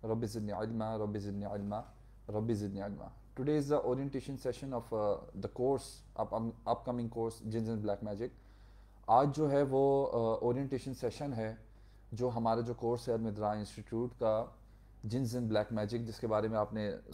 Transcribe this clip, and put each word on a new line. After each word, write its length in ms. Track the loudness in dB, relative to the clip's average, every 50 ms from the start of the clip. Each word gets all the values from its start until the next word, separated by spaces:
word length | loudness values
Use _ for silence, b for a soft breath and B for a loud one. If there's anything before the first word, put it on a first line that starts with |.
| -2
रब्बि 220 | -2 -2 0 0 -2
ज़िदनी 240 | -2 -4 -4 -4 -2 -2 -4
इल्मा, 240 | -2 -2 -2 -2 -2 -2
रब्बि 240 | -2 -2 -2 -2 -4
ज़िदनी 260 | -4 -4 -4 -4 -4 -4 -4
इल्मा, 240 | -4 -4 -2 -4 -4 -6 -8 -16 b b b b b -12 -4
रब्बि 240 | -2 -2 0 2 0
ज़िदनी 280 | 0 0 -2 -4 -4
इल्मा। 260 | -6 -6 -8 -8 -12 -14 -16 -18 -20 -18 -8 -4
Today 180 | 0 2 2 2
is 120 | 2 2
the 100 | 2 2 4
orientation 520 | 2 0 0 0 -4 -4 -6 -6 -6 -10 -6
session 360 | -4 -4 -4 -4 -6 -6 -6
of, 180 | -6 -4 -4 -2
uh, 240 | 0 2 2 2 0 -4 -12 -12 -8
the 80 | -8 -8
course, 400 | -4 0 2 2 2 2 -2 -6 -16 -18 -20 -14 -6 -4
up-, 160 | -4 -2 -2
um, 180 | -2 -2 -2 -4 -6 -2 -2
upcoming 420 | -2 0 0 -4 -4 -2 -4 -4
course, 300 | -2 -2 -2 -2 -4 -6 -8 -4
Jinns 220 | -2 -2 -2 0
and 120 | -2 -2
Black 220 | 0 -2 -2 -2 -2
Magic। 320 | -6 -4 -4 -4 -6 -8 -12 b b b b b b b b b b b b b 6
आज 180 | 6 8 8 6
जो 180 | 4 2 2 4
है 160 | 6 4 4
वो, 180 | 6 6 6 6 6 6 4 4 2
uh, 340 | 2 2 4 4 2 4 4 2
orientation 480 | 2 2 0 -2 -2 -4 -4 -4 -8
session 380 | -2 -2 -4 -2 -2 -6 -4 -2
है, 160 | -2 -2 -4 -4 -8 -14 b b b b b b b b b -4
जो 160 | -2 0 0
हमारा 320 | 0 2 2 4 4 2
जो 120 | 2 -2 -4
कोर्स 340 | -2 0 0 0 0 0 0
है 60 | 0
अलमिदरा 380 | 0 0 -2 -2 0 0 0 0
इंस्टीट्यूट 600 | 0 -4 -8 -10 -14 -10 -6 -2 -2 -2 -2 -2
का, 220 | 0 2 4 4 2 0 -4 -10 -20 b b b b b b b b -6 -2
Jinns 260 | 0 0 0 0 0
and 140 | -2 0 2
Black 220 | 2 2 2 2 0
Magic, 320 | -2 -2 0 -2 -2 -4
जिसके 220 | -4 -6 -4 -2 2
बारे 220 | 2 2 2 2
में 80 | 2 2
आपने 280 | 0 0 0 -2 -2 -2 -4 -4 -8 -14